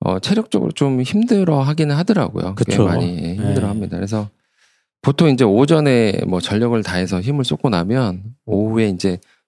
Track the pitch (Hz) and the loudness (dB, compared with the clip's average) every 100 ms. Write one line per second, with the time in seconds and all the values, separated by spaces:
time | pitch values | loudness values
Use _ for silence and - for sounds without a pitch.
0 | - 95 - 214 220 202 - - 139 127 | -4 -4 -2 -2 0 -2 -2 0 0 0
1 | 131 208 240 202 180 147 135 156 151 143 | 0 0 2 2 2 2 0 0 0 0
2 | 180 196 98 90 87 98 101 101 95 85 | 2 2 0 -2 -6 -4 0 2 2 2
3 | 87 87 82 95 - 135 101 107 90 87 | -2 -4 -6 -4 0 0 -2 -4 -6 -6
4 | 98 110 104 _ _ _ _ _ _ _ | -4 -4 -6 _ _ _ _ _ _ _
5 | - 139 165 127 117 101 143 160 147 123 | -2 4 4 4 4 4 4 4 4 4
6 | 107 - - 90 85 104 120 117 101 90 | 2 0 -2 -2 -2 0 0 0 -2 -4
7 | 92 92 104 143 123 151 135 90 87 127 | -2 -2 -2 -2 -2 -2 0 0 0 0
8 | 113 90 104 123 - 101 110 113 110 90 | 0 -4 -10 -16 -4 -2 0 0 0 0
9 | 98 90 - _ | -2 -4 -10 _